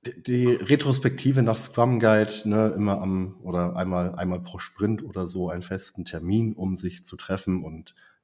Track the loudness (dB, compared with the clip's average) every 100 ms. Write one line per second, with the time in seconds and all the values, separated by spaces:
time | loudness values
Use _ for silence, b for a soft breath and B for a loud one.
0 | -14 -12 -2 2 4 2 4 4 4 2
1 | 2 2 2 4 4 2 -2 2 2 6
2 | 6 6 4 -2 0 2 2 2 0 0
3 | 0 -2 -2 -8 -4 -2 -2 -2 -2 0
4 | -2 -2 -4 -4 -8 -14 -14 -4 -2 -2
5 | -6 -8 -6 -4 -4 -6 -6 -10 -8 -10
6 | -8 -6 0 2 0 -2 -4 -4 -6 -10
7 | -16 -16 -6 -4 -2 -4 -4 -12 -18 b
8 | b b